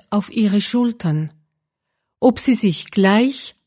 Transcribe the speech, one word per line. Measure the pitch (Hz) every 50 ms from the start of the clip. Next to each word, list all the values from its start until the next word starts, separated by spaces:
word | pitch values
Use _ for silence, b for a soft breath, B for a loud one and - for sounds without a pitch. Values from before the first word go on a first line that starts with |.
| - _
auf | 208 208 196 -
Ihre | - 226 214 202 196 208
Schultern, | 202 - - 240 247 240 226 233 - 165 151 151 156 156 - _ _ _ _ _ _ _ _ _ _ _ _ _ _ _ _ _
ob | - 254 240
sie | - - - 240
sich | 214 - 196 156 - - -
gleich | - 202 190 190 202 220 247 269 269 - - - - _ _